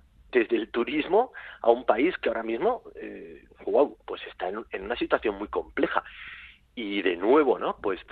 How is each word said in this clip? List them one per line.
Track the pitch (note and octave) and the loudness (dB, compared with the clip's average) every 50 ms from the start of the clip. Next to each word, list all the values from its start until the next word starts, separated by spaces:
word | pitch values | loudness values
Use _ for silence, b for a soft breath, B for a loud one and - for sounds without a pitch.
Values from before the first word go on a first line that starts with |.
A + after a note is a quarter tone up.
| _ _ _ _ - - | _ _ _ _ -6 0
desde | - B2 A2 - A#2 | 2 2 2 4 2
el | G#2+ A2+ - | -2 -2 -2
turismo | - B2 A#2 - C#3+ D#3 C#3 D3+ F3 G#3+ B3+ - - B B B B B | -2 -2 -2 -2 -2 -2 0 2 2 2 2 0 -4 B B B B B
a | B A2+ | B 4
un | A#2 B2 B2+ | 4 4 4
país | - A2 A2+ C#3+ F#3 - - | 2 2 4 2 0 0 0
que | - B2 | -2 -2
ahora | A2+ A#2 A2+ | -2 -2 -4
mismo, | A2+ A2+ A#2 - - - - - - - | -4 -2 0 0 0 -2 -2 -6 -14 -16
eh, | - G#2+ - - - - E2+ - - - - - - - | -14 -14 -12 -12 -14 -14 -16 -18 -20 -20 -20 -18 -10 -2
guau, | - G2 B2 D3+ - - - - | 2 4 4 4 2 0 -10 -14
pues | - F#2+ - - - | -12 -12 -12 -12 -14
está | - - F2+ F2+ | -10 -8 -6 -6
en, | G2 A2 - - | -6 -6 -10 -10
en | - G2 F#2+ | -10 -8 -6
una | G#2 A#2+ | -6 -4
situación | - - - D3+ B2+ - A2+ G2+ | -4 -2 0 0 0 0 0 -4
muy | G2 G#2+ | -4 -6
compleja. | G2 - F2+ D#2+ - - - D3 - - F2 - B B B B B B B B B B B B _ - | -6 -4 -6 -6 -6 -4 -2 -2 0 0 -2 -4 B B B B B B B B B B B B _ -12
Y | B2 A2+ G2+ G2+ G2+ | -10 -6 -4 -4 -2
de | F2 F#2 F2 | 0 0 0
nuevo, | E2+ F#2 A2+ C#3 D#3 D3 B2+ G2 | 2 4 4 6 6 6 4 2
¿no? | F2 G#2 E3+ G#3 | 2 0 -4 -4
Pues, | - - G2+ F#2 - - - | -4 -4 -6 -4 -6 -8 -16